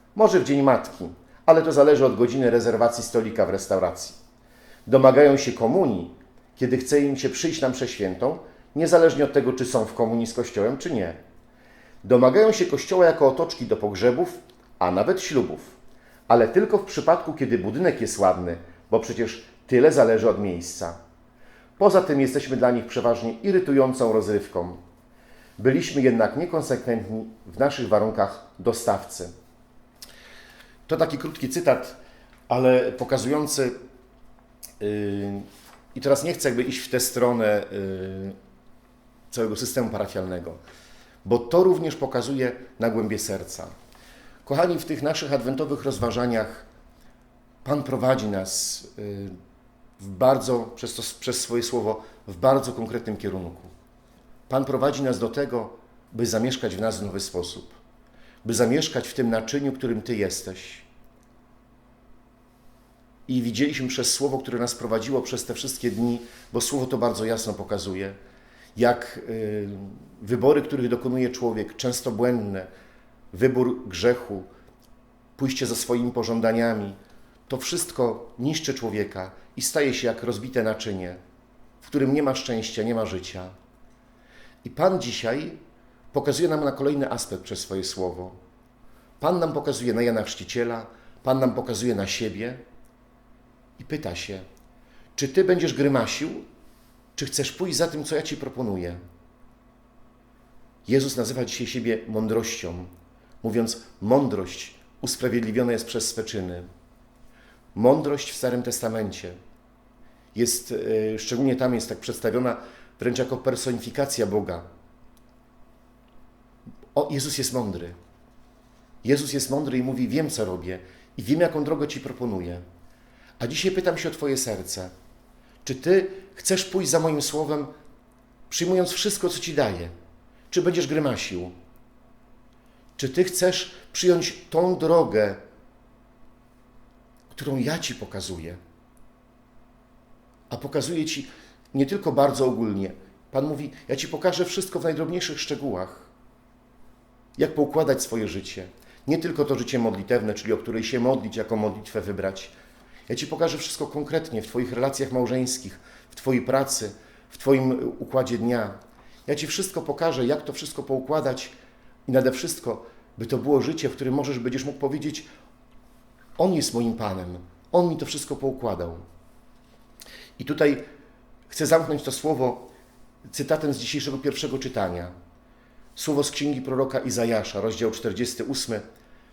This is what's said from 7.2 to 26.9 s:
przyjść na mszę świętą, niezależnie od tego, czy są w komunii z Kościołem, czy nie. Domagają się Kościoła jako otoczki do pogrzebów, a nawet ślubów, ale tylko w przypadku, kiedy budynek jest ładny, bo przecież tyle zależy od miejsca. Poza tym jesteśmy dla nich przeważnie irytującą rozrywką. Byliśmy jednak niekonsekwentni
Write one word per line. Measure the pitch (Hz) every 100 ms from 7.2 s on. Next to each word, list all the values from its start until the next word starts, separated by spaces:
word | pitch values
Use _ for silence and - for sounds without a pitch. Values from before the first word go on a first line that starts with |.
| 131
przyjść | - 170 -
na | 131
mszę | 127 123
świętą, | - 95 90 123 160 - - - 143
niezależnie | 170 170 165 135
od | 143
tego, | 143 123
czy | 127 127
są | 123 107
w |
komunii | - 113 117 117
z |
Kościołem, | - 117 - 104 135
czy | 185
nie. | 131 87 85 - - - - - - - -
Domagają | 95 123 127 160 220
się | 214 180
Kościoła | 139 - 185 175
jako | 160 139
otoczki | 131 165 - 123
do | -
pogrzebów, | 104 95 117 127 175 - - - - -
a | 90
nawet | 92 117 190
ślubów, | - 143 90 78 - - - - - - -
ale | 117 113
tylko | - 214 208
w | -
przypadku, | - 139 170 -
kiedy | 156 135 113
budynek | 92 117 175 -
jest | 110 -
ładny, | 98 90 90 85 - - -
bo | -
przecież | - - 117 - - - -
tyle | 123 147
zależy | 139 113 113 117
od | 101
miejsca. | 101 87 85 - 87 85 - - - - - - - -
Poza | 196 196
tym | 185 143
jesteśmy | 131 135 127 127
dla | 123
nich | 120 110
przeważnie | 127 117 113 113
irytującą | 110 202 180 - 139 131 127 117
rozrywką. | 110 98 104 - 92 87 - - - - - - - - -
Byliśmy | 110 135 127 139
jednak | 127 113 107 -
niekonsekwentni | 175 160 - 123 -